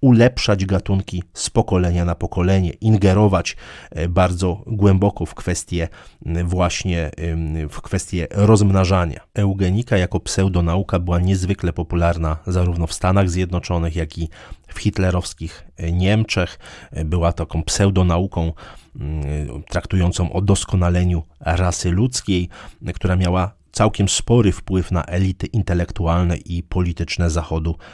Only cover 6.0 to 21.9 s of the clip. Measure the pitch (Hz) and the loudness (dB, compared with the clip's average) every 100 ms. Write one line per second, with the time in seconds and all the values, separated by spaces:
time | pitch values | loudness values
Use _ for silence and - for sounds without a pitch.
6 | - _ - 82 87 90 87 - 92 85 | -20 _ -6 -4 -2 0 0 -2 -4 -2
7 | 76 - 82 82 80 80 76 - - 95 | -4 -6 -4 -4 -4 -4 -6 -10 -6 -6
8 | - 87 76 101 104 107 101 95 90 95 | -4 -6 -4 2 6 6 6 4 4 2
9 | 85 - - - 101 98 92 98 - 98 | 0 -4 -8 -2 -2 0 0 0 0 0
10 | 87 95 - - 95 87 85 90 - 90 | 0 -2 -2 0 2 2 0 0 0 -2
11 | 90 87 90 92 92 98 87 85 82 87 | 0 0 2 0 0 -2 -2 -4 -4 0
12 | 85 82 80 78 - 90 87 85 82 - | 0 0 -2 -4 -2 0 0 0 -4 -2
13 | 92 98 92 90 87 87 - 87 82 82 | 2 2 2 0 -2 -4 -2 -2 -2 -4
14 | 80 - 80 - - - - - 104 - | -6 -6 -10 -10 -18 -20 -16 -6 -4 0
15 | 92 87 - - 80 - - - 82 90 | 0 0 -4 -10 -14 -14 -20 -10 -4 0
16 | 92 110 110 92 87 - - - - - | 2 2 0 -2 -4 -6 -20 -20 -14 -8
17 | 78 87 85 85 80 80 - - 98 92 | -2 0 0 0 -4 -4 -2 2 2 4
18 | 90 85 95 87 82 - - - - - | 4 2 0 -2 -4 -4 -14 -20 -20 -10
19 | 73 76 71 76 69 67 - 87 - 95 | -6 -4 -4 -6 -6 -10 -8 -8 -2 2
20 | 90 - - 92 98 95 - 95 87 90 | 2 2 -2 0 2 2 0 0 2 2
21 | 90 85 - _ 80 85 90 - 87 | 2 0 -4 _ -4 0 0 0 0